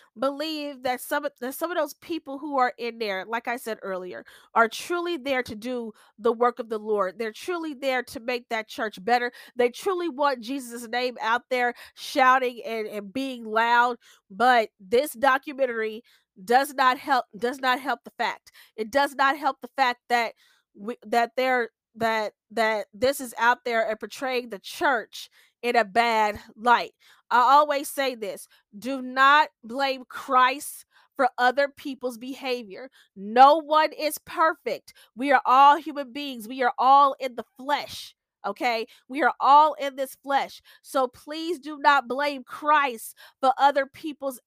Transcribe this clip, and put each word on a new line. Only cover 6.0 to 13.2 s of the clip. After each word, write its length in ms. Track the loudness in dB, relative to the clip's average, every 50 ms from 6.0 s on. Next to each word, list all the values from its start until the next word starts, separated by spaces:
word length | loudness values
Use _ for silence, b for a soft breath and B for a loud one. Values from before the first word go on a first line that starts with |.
| b b b -2
the 120 | 0 0
work 280 | 2 2 2 0 0 -2
of 100 | -8 -8
the 80 | -10
Lord. 400 | -8 -4 -2 -2 -2 -2 -2 -4
They're 160 | -8 -8 -10 -10
truly 400 | -10 -8 -8 -6 -6 -6 -8 -10
there 300 | -6 -4 -2 -2 -2 -4
to 160 | -6 -12 -10
make 280 | -8 -6 -6 -6 -6 -6
that 180 | -8 -8 -8
church 360 | -8 -8 -8 -8 -8 -8 -6 -2
better. 280 | 0 0 0 0 -2 B B B B B
They 140 | 0 0 0
truly 400 | -2 -4 -4 -4 -2 -2 -4 -4
want 320 | -2 -2 0 0 -2 -2
Jesus' 460 | -6 -8 -8 -8 -10 -10 -12 -14 -10
name 300 | -8 -4 -4 -4 -4 -4 -4
out 200 | -2 -2 -2 -2 -2 -4
there 240 | -2 -2 -2 -2 -4 B B B B
shouting 680 | -16 -14 -4 2 4 6 6 6 4 2 -2 -4 -6 -8
and, 240 | -8 -6 -6 -6
and 240 | -8 -10 -12 -12 -8
being 340 | -6 -6